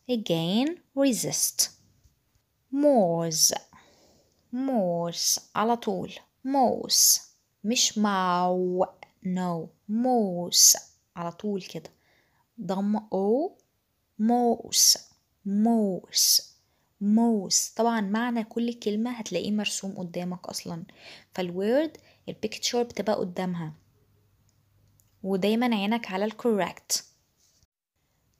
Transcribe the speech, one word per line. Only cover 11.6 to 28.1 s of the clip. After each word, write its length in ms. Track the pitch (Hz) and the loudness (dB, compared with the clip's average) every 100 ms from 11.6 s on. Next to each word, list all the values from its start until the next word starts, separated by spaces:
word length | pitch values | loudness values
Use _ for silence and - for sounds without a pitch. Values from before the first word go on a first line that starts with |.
كده. 300 | 180 165 151 _ _ _ _ _ _ - | -6 -14 -14 _ _ _ _ _ _ -14
ضم 340 | 180 190 202 214 | -6 -2 0 -2
أو. 600 | 214 190 196 240 349 - _ _ _ _ _ - | -2 -2 0 0 0 -8 _ _ _ _ _ -4
Moors. 760 | 220 240 240 233 - - - - - _ _ _ 196 | 0 2 2 0 -2 2 4 4 -2 _ _ _ -4
Moors. 960 | 202 220 233 202 180 - - - - - - _ _ _ - | 0 2 4 2 -2 -4 0 4 2 0 -20 _ _ _ -4
Moors. 680 | 202 220 233 220 175 - - - | 2 4 4 2 0 -2 -2 0
طبعًا 260 | 226 233 | 0 2
معنى 420 | 196 214 247 233 | 0 -2 -2 -2
كل 300 | 220 - 233 | -4 -4 -4
كلمة 380 | 240 214 208 240 | -4 -4 -2 -4
هتلاقيه 400 | 240 214 170 190 | -6 -6 -4 -2
مرسوم 460 | 208 208 - 196 196 | -2 -2 -4 -8 -8
قدامك 500 | 180 175 180 180 - | -8 -6 -6 -8 -10
أصلًا. 360 | - 180 170 185 - - - - - | -10 -8 -10 -12 -18 -20 -20 -16 -6
فالword 540 | 180 175 202 262 320 - _ _ - | -6 -2 0 2 0 -6 _ _ -14
البيكتشر 540 | 180 214 - - 240 | -8 -8 -6 -4 -2
بتبقى 320 | 240 - 202 208 | -4 -4 -2 -2
قدامها. 580 | 190 180 185 175 160 156 _ _ _ _ _ _ _ _ _ _ _ _ _ _ | -2 -4 -4 -4 -8 -12 _ _ _ _ _ _ _ _ _ _ _ _ _ _
ودايمًا 520 | 190 190 202 226 247 220 | -2 0 2 2 2 0
عينك 360 | 196 233 226 | 0 -2 -2
على 140 | 185 214 | -4 -4
الكوريكت. 800 | 220 240 208 175 - - - - _ _ _ _ _ _ _ _ _ _ | -2 0 0 0 -4 -6 -6 -6 _ _ _ _ _ _ _ _ _ _